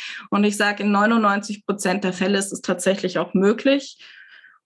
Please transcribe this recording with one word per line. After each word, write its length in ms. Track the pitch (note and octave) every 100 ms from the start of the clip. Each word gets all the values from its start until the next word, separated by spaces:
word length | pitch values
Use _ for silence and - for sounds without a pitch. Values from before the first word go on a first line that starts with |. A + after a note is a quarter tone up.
| - - -
Und 140 | G3+ G#3
ich 100 | G#3
sag, 220 | G#3 G3+
in 120 | G3+
neunundneunzig 720 | G3+ G#3+ A#3 G#3 G3+ G3+ G#3 -
Prozent 380 | G3 F#3 F#3+
der 100 | F#3+
Fälle 240 | F3+ F#3+ G3
ist 140 | G3
es 80 | -
tatsächlich 580 | - F3+ F#3+ G3 F#3 F3+
auch 140 | E3
möglich. 640 | F#3 G3 A#3 C4+ C#4 - - - - - - - _